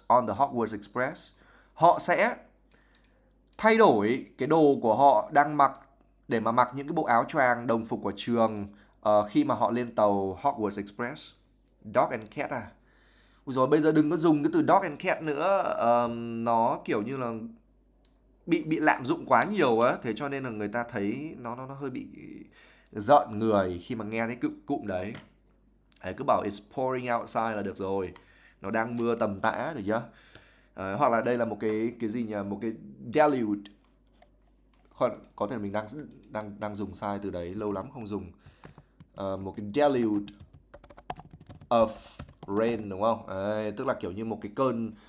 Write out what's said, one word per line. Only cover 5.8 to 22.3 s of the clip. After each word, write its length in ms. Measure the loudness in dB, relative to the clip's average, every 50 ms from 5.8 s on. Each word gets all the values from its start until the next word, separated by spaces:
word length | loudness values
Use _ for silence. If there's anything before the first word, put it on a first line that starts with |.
| -20 _ _ _ _ _ _ _ _ -2
để 120 | -2 0
mà 120 | 0 2
mặc 160 | 2 2 2 2 0
những 120 | -8 -6
cái 60 | -4
bộ 120 | -2 -2 2
áo 200 | 4 4 2 2 2
choàng 380 | 2 2 4 4 2 2 0
đồng 180 | 0 0 0 0
phục 160 | -4 -6 -4
của 100 | -4 -6 -6
trường, 500 | -4 -4 0 2 2 2 2 0 -4 -8 -10 -14 -20 _ _ _ _
ờ, 280 | 0 4 4 4 4 2
khi 160 | 2 0 2
mà 100 | 2 2
họ 160 | 2 2 0
lên 240 | 0 -2 -4 -2 2
tàu 440 | 2 4 4 4 2 0 -2 -4 -2
Hogwarts 380 | -2 -2 -2 0 -2 -4 -4 -4
Express. 520 | -8 -8 -8 -8 -8 -8 -8 -10 -16 -18 -20 _ _ _ _ _ _ _ _ _ -10 -2 0
Dog 160 | 2 2 2
and 120 | 0 -6 -8 -10 -8
cat 140 | -8 -6 -6
à? 200 | -6 -8 -10 -12 -18 _ _ _ _ _ _ _ _ _ _ _ _ _ -8
Ui 100 | -4 0
dồi, 120 | 2 2
bây 140 | 4 4 4
giờ 120 | 4 4
đừng 180 | 4 4 4 2
có 60 | 2
dùng 260 | 2 4 4 4 4
cái 80 | 4 2 2
từ 100 | 2 4 6
dog 140 | 4 4
and 180 | 4 0 -8 -4
cat 200 | -2 -2 -2 -2
nữa. 400 | -2 -4 -2 0 0 2 2 2 2 0 0
Ờm, 680 | 0 2 4 4 4 2 0 -4 -6 -8 -8 -6 -4 0
nó 360 | 2 2 4 4 2 0 -2 -2
kiểu 180 | -2 -2 -2
như 140 | -2 -4 -6
là 160 | -6 -6 -6 -6 -8 -10 -12 -16 -18 _ _ _ _ _ _ _ _ _ _ _ _ _ _ _ _ -2
bị, 160 | 0 0 0
bị 160 | 0 -2 -2 0
lạm 260 | 2 2 2 0 0
dụng 200 | -4 -4 -2 0
quá 180 | 2 4 4 4
nhiều 360 | 2 0 2 2 4 4 4
á. 160 | 4 2 2 0
Thế 100 | -4 -6 -6
cho 120 | -6 -6 -6
nên 160 | -6 -6 -6
là 60 | -6
người 180 | -6 -6 -6 -4
ta 160 | -4 -4 -6 -6
thấy 440 | -6 -4 -4 -4 -4 -6 -8 -10 -12 -12
nó, 160 | -12 -12 -10
nó, 120 | -10 -12
nó 80 | -12 -12
hơi 160 | -10 -10 -8
bị 160 | -8 -10 -12 -14 -16 -18 -18 -18